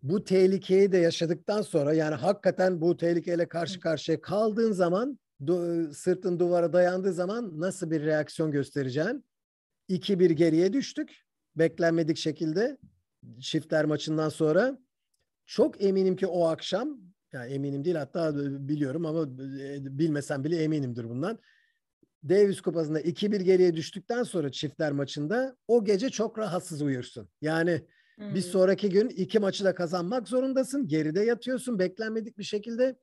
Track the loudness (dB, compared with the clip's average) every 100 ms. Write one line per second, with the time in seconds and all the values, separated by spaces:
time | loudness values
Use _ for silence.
0 | -2 -2 2 4 4 4 2 4 6 6
1 | 4 2 -2 -2 -2 -2 0 0 2 2
2 | 2 0 0 2 0 2 0 2 0 2
3 | 2 0 0 -2 -2 -2 -6 -4 -4 -2
4 | -2 -4 -2 0 0 2 0 2 2 2
5 | -2 -6 _ _ -2 0 0 -2 -4 -4
6 | -2 0 0 0 2 2 4 4 4 2
7 | -2 -2 -2 -4 -6 -4 -4 -4 -2 -2
8 | 0 0 -2 -2 0 0 -2 -4 -2 -2
9 | -2 -4 _ _ _ _ _ _ -6 -4
10 | 0 4 4 6 4 4 2 0 -4 -8
11 | -10 -12 _ _ _ 0 0 2 2 2
12 | 0 0 -2 -2 -2 0 -2 -4 -20 _
13 | _ _ -20 -14 -4 -4 -2 -2 0 -2
14 | -2 -2 -2 0 2 4 2 -2 _ _
15 | _ _ _ _ _ 0 0 2 0 2
16 | 2 0 -2 0 0 0 -4 -4 -4 -8
17 | -18 _ _ -12 -8 -6 -4 -4 -2 -2
18 | -4 -2 -2 -2 -4 -6 -4 -2 -2 -2
19 | -2 -2 -4 -6 -12 -10 -10 -10 -10 -2
20 | 0 0 -2 -4 -2 0 0 0 -2 -6
21 | -8 -4 -6 -6 _ _ _ _ _ _
22 | _ _ 0 4 4 2 -4 -2 -2 -2
23 | -2 -2 -2 0 4 6 6 2 -6 -10
24 | -6 -4 -2 -2 -4 -4 -8 -2 -2 -2
25 | -4 -6 -2 -2 -2 -8 2 2 4 0
26 | 0 -2 -4 -4 -4 -4 -6 -4 -2 -2
27 | -6 -14 -18 _ -2 0 2 0 -4 _
28 | _ _ -6 -4 0 4 4 4 2 2
29 | 2 -2 0 2 2 0 0 0 -4 -2
30 | -2 -4 -2 -2 0 0 -2 -2 0 0
31 | 0 0 0 0 -2 -6 -4 -2 -2 -2
32 | -6 -6 -8 -12 -8 -6 -6 0 0 -2